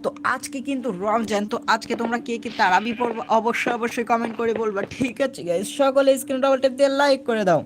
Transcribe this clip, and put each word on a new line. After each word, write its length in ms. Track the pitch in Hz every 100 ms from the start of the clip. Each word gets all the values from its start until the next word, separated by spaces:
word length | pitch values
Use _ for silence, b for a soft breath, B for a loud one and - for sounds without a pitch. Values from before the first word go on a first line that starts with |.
তো 60 | 294 - -
আজকে 240 | 254 - 277 269
কিন্তু 180 | 269 247 180 202
রমজান, 380 | 220 214 208 208
তো 60 | 226 -
আজকে 200 | 226 - 233
তোমরা 160 | 233 240 -
কে 60 | 233
কে 60 | 233 214
তারাবি 340 | 208 180 214 226
পড়বো 220 | 240 226 - 220
অবশ্যই, 340 | 220 226 - 240
অবশ্যই 280 | 233 247 233
কমেন্ট 220 | 233 233 226
করে 120 | 233 220
বলবা, 200 | 220 196 196 -
ঠিক 180 | 262 220 269
আছে 140 | 269 170
গাইস? 200 | 170 202 -
সকলে 280 | 277 269 277 269
স্ক্রিনে 200 | - 262 269
ডবল 140 | 269
ট্যাপ 100 | 269 247
দিয়ে 120 | 277 269
লাইক 180 | 285 269 277
করে 140 | 220 190
দাও। 120 | 160